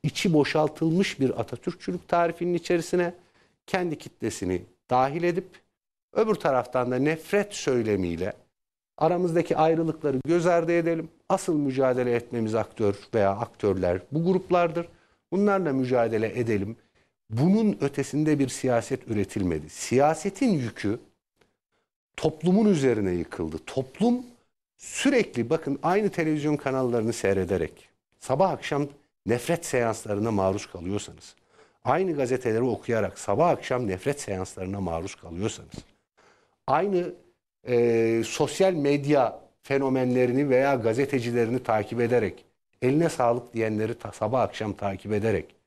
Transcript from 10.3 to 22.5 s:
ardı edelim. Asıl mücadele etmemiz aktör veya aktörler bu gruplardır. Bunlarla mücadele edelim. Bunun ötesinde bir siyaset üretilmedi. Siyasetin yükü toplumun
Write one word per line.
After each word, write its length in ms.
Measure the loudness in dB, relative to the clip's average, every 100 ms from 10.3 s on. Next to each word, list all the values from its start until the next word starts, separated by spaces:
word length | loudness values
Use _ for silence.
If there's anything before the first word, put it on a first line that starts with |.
| 2 4
ardı 260 | 2 2
edelim. 380 | 0 0 -2 -6 _ _
Asıl 280 | -2 0 0
mücadele 580 | 0 2 2 2 2 0
etmemiz 400 | -2 -4 -2 -2
aktör 400 | -2 0 0 0 -4
veya 180 | 2 2
aktörler 680 | 0 -6 -2 0 2 0 0 -2
bu 140 | -2 0
gruplardır. 640 | 0 2 2 2 -2 -8 -16 _ _ _
Bunlarla 420 | 0 2 2 2
mücadele 640 | 0 2 2 2 0 -2 -2
edelim. 380 | 0 0 -2 -8 _ _ _ _ _
Bunun 480 | 0 4 4 2 0
ötesinde 580 | -2 -2 -4 0 0 2
bir 100 | 0
siyaset 580 | -2 0 0 0 -8 -4
üretilmedi. 600 | -2 -2 -2 -2 -2 -6
Siyasetin 800 | -12 0 4 4 2 -6 -2 0
yükü 500 | 0 -2 -4 -4 -4 -8 _ _ _ _ _ _ _ _ _ _ -4
toplumun 480 | -4 0 2